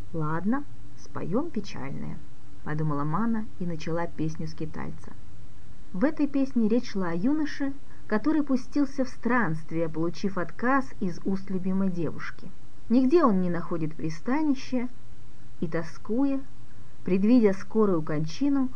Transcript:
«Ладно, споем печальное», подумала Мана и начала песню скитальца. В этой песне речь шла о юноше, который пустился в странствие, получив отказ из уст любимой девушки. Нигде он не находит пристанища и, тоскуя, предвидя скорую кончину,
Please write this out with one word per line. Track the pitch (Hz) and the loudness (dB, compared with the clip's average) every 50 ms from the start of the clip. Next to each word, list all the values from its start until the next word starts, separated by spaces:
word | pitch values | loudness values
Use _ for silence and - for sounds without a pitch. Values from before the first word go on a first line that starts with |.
| - - 175 | -2 -2 -2
«Ладно, | 165 156 151 160 165 175 208 262 285 285 - - - - - - | -2 0 0 0 0 0 0 0 0 0 -2 -2 -2 -2 -2 -4
споем | - - - - 131 123 147 180 262 330 339 | -4 -4 -4 -4 -2 -2 0 0 0 0 0
печальное», | - 226 - - - 123 127 135 151 151 147 156 - - - - - - - - - - - | -2 -2 -2 -2 -2 -2 -2 -2 -2 -2 -2 -2 -2 -2 -2 -2 -2 -2 -2 -2 -2 -2 -2
подумала | 156 151 151 160 151 143 143 143 | -2 0 0 0 0 0 0 0
Мана | 151 156 190 226 233 226 220 214 - - - | 0 0 2 2 2 2 0 0 -2 -2 -2
и | 180 | 0
начала | 170 165 156 - 165 160 170 170 | 0 0 0 0 0 0 0 0
песню | 170 - - 156 160 156 - 160 | 0 0 0 0 0 0 0 -2
скитальца. | 156 - - 160 156 - 147 - 156 160 - - - - - - - - - - - - - - - - - - - | -2 -2 -2 -2 -2 -2 -2 -2 -2 -2 -2 -2 -2 -2 -2 -2 -2 -2 -2 -2 -2 -2 -2 -2 -2 -2 -2 -2 -2
В | - 180 233 | 0 2 2
этой | 311 320 - 294 | 2 2 2 0
песне | 285 - 277 269 269 - 240 220 | 0 2 0 0 0 2 2 2
речь | 202 226 247 247 - | 2 2 2 0 0
шла | - 196 185 170 | 0 0 0 0
о | 170 | 0
юноше, | 170 190 262 302 320 294 - - - 277 277 277 - - - - - - | 0 2 2 2 2 0 0 0 0 0 0 -2 -2 -2 -2 -2 -2 -2
который | - - - - 294 320 302 294 | 0 0 0 0 2 0 0 2
пустился | 277 262 247 - - - 294 285 - - - 254 | 0 0 0 0 -2 0 0 0 0 0 0 -2
в | 262 | -2
странствие, | - - - 226 247 247 208 160 160 160 - - 160 165 165 160 | -2 -2 0 2 2 2 2 2 0 0 -2 -2 0 0 0 0
получив | 156 156 165 175 170 - - 190 196 | 0 0 0 0 0 0 0 0 0
отказ | 180 170 165 - - 226 254 269 269 254 - - - | 0 -2 -2 -2 0 0 2 2 2 0 0 -2 -2
из | 214 175 165 - - | -2 -2 -2 -2 0
уст | 202 190 190 - - | 0 0 0 0 -2
любимой | 190 185 180 190 185 190 196 190 | -2 0 0 0 0 2 2 2
девушки. | 170 170 160 131 - - - - - - - - - - - - - - - - | 0 0 0 0 -2 -2 -2 -2 -2 -2 -2 -2 -2 -2 -2 -2 -2 -2 0 2
Нигде | 226 262 262 254 320 349 311 | 2 4 4 4 4 4 6
он | 233 196 185 | 4 4 4
не | 185 175 | 2 2
находит | 175 165 160 - 175 165 160 156 - | 0 -2 -2 -2 -2 -2 0 0 -2
пристанища | - 165 160 160 - - 233 262 311 311 294 262 - - - 254 247 247 247 - - - - - - - - - - - - - - | -2 -2 -2 -2 -2 0 0 0 2 2 2 0 0 0 0 0 0 0 -2 -2 -2 -2 -2 -2 -2 -2 -2 -2 -2 -2 -2 -2 -2
и, | 185 | -2
тоскуя, | 156 170 165 160 160 - - - - 214 254 285 277 269 269 - - - - - - - - - - - - - | -2 -2 -2 -2 -2 -2 -2 -2 0 0 0 2 0 0 0 -2 -2 -2 -2 -2 -2 -2 -2 -2 -2 -2 -2 0
предвидя | 175 180 196 196 214 254 254 220 196 190 | 0 2 2 4 6 6 6 6 4 2
скорую | 196 - - - 220 214 196 180 160 156 | 2 -2 0 2 4 4 4 4 2 0
кончину, | 160 156 151 156 156 - - 269 285 277 277 262 254 - | 0 0 0 0 -2 0 0 2 2 2 2 2 0 0